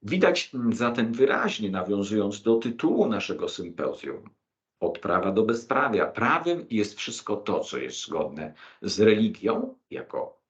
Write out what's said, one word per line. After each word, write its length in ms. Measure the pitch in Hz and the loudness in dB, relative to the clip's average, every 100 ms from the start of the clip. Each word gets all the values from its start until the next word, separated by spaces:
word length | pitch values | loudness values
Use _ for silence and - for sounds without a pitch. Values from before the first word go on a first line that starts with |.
Widać, 480 | 101 180 190 170 - | -2 4 4 4 -2
mm, 180 | 131 120 | -2 -2
zatem 400 | 107 120 120 113 | 2 0 0 -2
wyraźnie, 580 | 113 131 123 113 - 107 | 2 4 4 0 -2 -4
nawiązując 720 | 95 90 101 98 107 101 101 | -4 -2 -2 0 0 0 -2
do 140 | 117 113 | 2 2
tytułu 500 | 117 117 160 233 175 | 2 -2 0 2 2
naszego 420 | 104 - 90 78 | 0 -4 -4 -6
sympozjum, 800 | - 87 85 65 71 69 67 - _ _ _ _ _ | -6 -10 -4 -4 -4 -10 -10 -12 _ _ _ _ _
od 180 | 82 - | -4 -4
prawa 340 | - 90 95 | 0 2 2
do 100 | 95 | 2
bezprawia, 640 | 110 117 - - 143 104 82 | 2 2 0 0 2 2 0
prawem 600 | - 117 160 165 175 - | 0 2 2 0 -2 -2
jest 240 | 113 101 | 0 0
wszystko 420 | - - - - 104 | -2 -8 -8 -6 -6
to, 240 | - 87 | -2 -2
co 180 | - 69 | -2 -6
jest 240 | 65 65 | -6 -8
zgodne 520 | - 80 78 73 78 - - - | -6 -4 -4 -4 -12 -12 -20 -10
z 180 | 101 98 | -6 4
religią 760 | 107 107 110 - 101 113 269 - _ | 6 6 4 0 -2 -2 -4 -10 _
jako 540 | - - - - - _ | -12 -8 -8 -8 -12 _